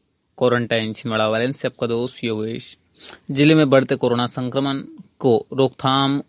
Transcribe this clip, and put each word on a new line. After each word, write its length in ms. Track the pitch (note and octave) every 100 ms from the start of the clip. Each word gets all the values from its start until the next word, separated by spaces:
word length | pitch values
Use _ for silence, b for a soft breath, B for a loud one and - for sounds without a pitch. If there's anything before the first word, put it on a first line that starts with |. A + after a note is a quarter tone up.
| _ _ _ -
क्वारंटाइन। 540 | B2 B2 A2+ A2+ A2
छिंदवाड़ा 360 | G#2 A#2+ A2 A2
वायलेंस 280 | A2 B2+ C#3
से 120 | B2+
आपका 180 | - A#2
दोस्त 380 | A#2 B2 -
योगेश। 540 | A#2 G#2+ A2 B2 - - _ B B B -
जिले 240 | C#3 D3
में 160 | D#3 C#3+
बढ़ते 260 | C3+ C3 C3+
कोरोना 300 | B2 A#2+ A#2+
संक्रमण 520 | - B2+ C#3 C#3 C3+ - - - _
को 280 | C3 A2 -
रोकथाम 720 | C3+ C3 - C3+ C3+ C#3 C#3